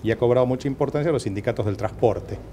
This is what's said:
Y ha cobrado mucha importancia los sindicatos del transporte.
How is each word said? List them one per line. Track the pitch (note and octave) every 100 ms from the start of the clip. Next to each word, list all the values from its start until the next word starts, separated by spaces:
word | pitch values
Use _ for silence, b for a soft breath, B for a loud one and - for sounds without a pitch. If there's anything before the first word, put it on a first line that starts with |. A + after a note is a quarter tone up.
Y | A2
ha | A2
cobrado | A#2+ B2 B2+
mucha | B2+ C#3+
importancia | C3 C3+ D3 D3
los | C#3
sindicatos | A2 G2 G2+ G#2+ G#2
del | G2
transporte. | G2+ - A#2 G2 - G#2 -